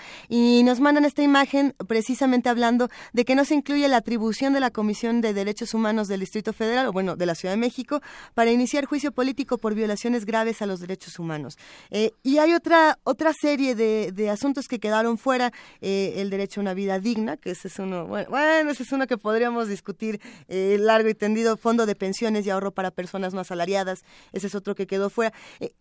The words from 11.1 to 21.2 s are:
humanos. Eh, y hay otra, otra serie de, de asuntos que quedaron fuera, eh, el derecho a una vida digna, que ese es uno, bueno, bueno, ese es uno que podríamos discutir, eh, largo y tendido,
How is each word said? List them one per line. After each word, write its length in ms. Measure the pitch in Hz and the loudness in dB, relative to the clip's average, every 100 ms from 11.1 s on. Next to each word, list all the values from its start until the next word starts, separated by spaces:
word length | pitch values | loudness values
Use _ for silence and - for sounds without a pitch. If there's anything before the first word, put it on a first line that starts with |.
| - | -10
humanos. 400 | 165 151 127 - - - - | -8 -8 -10 -14 -20 -20 -8
Eh, 220 | 208 220 - | -2 -2 -2
y 160 | 262 302 | 0 4
hay 160 | 311 | 4
otra, 460 | 339 320 330 311 302 - | 4 4 6 6 2 -2
otra 280 | - 320 | 0 0
serie 400 | 302 294 277 262 | 0 0 2 0
de, 380 | 226 220 220 185 | 0 0 0 -2
de 180 | 190 208 | -2 -2
asuntos 380 | 208 285 277 - | -2 -2 -2 -4
que 100 | 233 | -4
quedaron 380 | 214 214 233 226 | -2 0 0 0
fuera, 340 | 269 254 247 - - - | 0 0 0 -4 -20 -10
eh, 320 | 190 196 190 190 | -4 -2 -2 -4
el 120 | 196 | -4
derecho 300 | 196 196 208 | -4 -6 -4
a 20 | |
una 140 | 202 185 | -4 -4
vida 240 | 196 190 | -2 -2
digna, 380 | 220 220 220 294 | -2 -2 -4 -6
que 120 | - | -8
ese 200 | 180 190 | -8 -10
es 100 | - | -8
uno, 260 | 190 180 170 | -6 -6 -6
bueno, 240 | 208 - | -6 -4
bueno, 400 | 254 311 320 302 | 0 2 2 0
ese 140 | 277 | -4
es 80 | 240 | -4
uno 160 | 269 262 | -4 -2
que 100 | 233 | -4
podríamos 300 | 214 220 240 233 220 | -2 0 0 -2 -4
discutir, 500 | 202 - - 220 208 - - - | -6 -10 -8 -6 -8 -12 -20 -8
eh, 260 | 185 190 208 | -2 0 2
largo 300 | 220 220 220 | 4 4 4
y 60 | |
tendido, 420 | 214 | 0